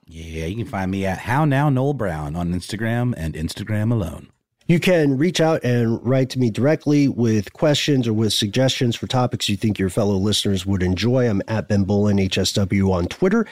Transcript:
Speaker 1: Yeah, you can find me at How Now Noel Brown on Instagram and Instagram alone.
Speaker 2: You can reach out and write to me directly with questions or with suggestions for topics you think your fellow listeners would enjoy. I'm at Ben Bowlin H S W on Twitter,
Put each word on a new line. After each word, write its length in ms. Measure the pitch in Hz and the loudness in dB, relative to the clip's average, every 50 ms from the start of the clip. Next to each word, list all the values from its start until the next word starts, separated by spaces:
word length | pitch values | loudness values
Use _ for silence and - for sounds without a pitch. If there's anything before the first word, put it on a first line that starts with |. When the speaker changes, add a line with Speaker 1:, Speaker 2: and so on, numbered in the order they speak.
| _ | _
Speaker 1:
Yeah, 400 | - 85 82 82 82 80 80 80 | -20 -20 -18 -16 -12 -10 -8 -6
you 100 | 82 98 | -6 -6
can 100 | 117 117 | -6 -8
find 240 | 117 - 98 95 92 | -6 -4 -4 -2 -2
me 140 | 95 98 95 | -2 -2 -2
at 120 | 95 92 - | -2 -4 -4
How 260 | - - 120 143 160 | -2 -2 0 2 2
Now 240 | 151 135 135 147 151 | 2 2 2 2 2
Noel 240 | 135 127 131 139 147 | 2 2 0 0 -2
Brown 420 | 127 110 95 80 78 76 73 76 | -2 -2 -4 -4 -4 -6 -6 -4
on 160 | 85 87 85 87 | -4 -2 -2 -2
Instagram 600 | 90 - - - 98 117 113 117 120 123 123 120 | -4 -4 -6 -6 -4 -2 -2 -2 0 -2 -2 -2
and 180 | - 82 80 76 | -4 -6 -6 -6
Instagram 560 | - 80 85 - - 104 101 107 107 107 110 123 | -4 -6 -6 -6 -8 -6 -4 -2 -2 0 0 0
alone. 360 | 113 101 85 76 - - - _ _ _ _ _ _ _ - | 0 -2 -4 -8 -12 -16 -20 _ _ _ _ _ _ _ 0
Speaker 2:
You 100 | 170 175 | 0 2
can 400 | - 190 185 165 156 143 135 127 | 2 4 4 4 4 2 2 2
reach 220 | 151 185 170 - | 0 0 0 2
out 220 | 160 160 160 - - | 2 2 2 0 0
and 360 | 123 123 120 117 113 113 - - | 0 2 2 2 2 0 0 0
write 240 | 110 131 131 135 127 | 0 2 2 0 0
to 80 | - 127 | 0 0
me 100 | 127 117 | 0 0
directly 600 | 101 - 113 143 160 156 - 147 147 147 143 135 | 0 0 2 2 2 0 2 2 2 4 4 2
with 440 | - 104 120 117 110 107 98 - - | 2 2 2 2 2 2 0 -4 -4
questions 540 | - - 156 147 - - - 147 131 120 | 0 2 2 2 2 2 2 2 2 2
or 60 | 113 110 | 0 0
with 200 | 107 113 104 101 | 0 0 0 0
suggestions 600 | - 117 104 98 127 131 131 - - 135 120 113 | 0 -2 -2 0 2 2 2 2 0 0 -2 -2
for 140 | - - - | -2 -4 -2
topics 400 | - 127 123 120 - - - - | 0 0 0 0 -2 -4 -2 -2
you 80 | 104 | -2
think 200 | 95 - 110 98 | 0 0 -2 0
your 140 | - 95 92 | 0 -2 0
fellow 240 | - - 104 104 101 | 0 0 0 2 2
listeners 500 | 95 95 107 101 - - 104 98 95 90 | 2 2 0 0 0 0 0 -2 -2 0
would 200 | 95 98 95 92 | -2 0 0 0
enjoy. 440 | 90 90 87 98 120 123 131 123 120 | 0 0 0 0 2 2 2 2 2
I'm 140 | 104 98 - - | 0 0 -2 -2
at 200 | 110 107 - - | -4 -4 -2 0
Ben 140 | 107 101 98 | 0 0 2
Bowlin 380 | 92 101 101 104 107 101 98 | 2 2 2 2 2 2 2
H 180 | 95 92 - - | 0 0 0 -2
S 140 | 95 - - | -2 0 0
W 380 | 107 98 92 101 98 98 95 92 | 0 0 0 0 0 2 2 2
on 140 | 87 87 87 | 0 0 -4
Twitter, 360 | - - 180 190 208 233 214 - | -2 -2 0 2 2 0 0 -2